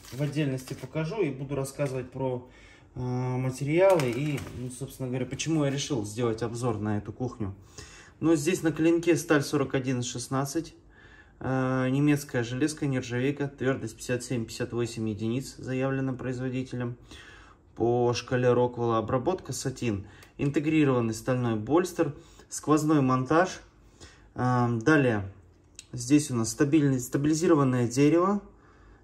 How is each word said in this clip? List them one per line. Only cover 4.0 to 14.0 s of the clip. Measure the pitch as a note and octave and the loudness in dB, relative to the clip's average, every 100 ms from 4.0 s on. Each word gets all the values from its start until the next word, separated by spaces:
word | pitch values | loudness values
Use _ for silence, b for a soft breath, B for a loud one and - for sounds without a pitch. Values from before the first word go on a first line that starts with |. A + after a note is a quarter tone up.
| B2+ | 2
и, | A#2 D3+ C3+ F#2 - | 0 -2 -4 -6 -10
ну, | B2+ | -10
собственно | - C3+ - C3 | -10 -12 -8 -6
говоря, | C3 D#3+ | -4 -4
почему | D3 D#3 D#3+ | -4 -2 0
я | C#3 | 0
решил | C3+ - C3 | 0 -2 -4
сделать | G#2 G#2 A#2+ A2 | -4 -2 -2 0
обзор | A#2 A#2 B2 G#2+ | -4 -2 -2 -2
на | G#2+ G#2 | -2 -2
эту | G#2+ | -4
кухню. | G2 B2 - G2 - B B B B B - | -8 -8 -6 -8 -8 B B B B B -2
Ну, | D#3 E3 | 2 2
здесь | C#3+ F#3 | 2 0
на | D#3+ | 0
клинке | D3+ D#3+ E3+ F3 D3+ | 2 4 4 4 2
сталь | - D3 | 4 2
сорок | C#3+ D3 C3+ C3+ | 2 0 0 -2
один | B2+ B2+ | -2 -2
шестнадцать, | A#2+ B2 - C3+ C#3 E3 D#3 - - b b b b - | -4 -8 -4 -4 -2 -4 -6 -12 -20 b b b b -10
э, | - C3 C3 C3 B2+ | -4 -2 0 0 0
немецкая | C3+ D3 C#3+ - B2+ | 2 4 2 0 -4
железка, | A2+ B2 D3+ D3+ C#3+ | -2 -2 -2 -2 -2
нержавейка, | C3 A#2+ B2 C3+ C#3+ C#3 | -2 -2 -2 0 -2 -6
твердость | - B2+ B2+ - | -2 -2 -2 -6
пятьдесят | - | -10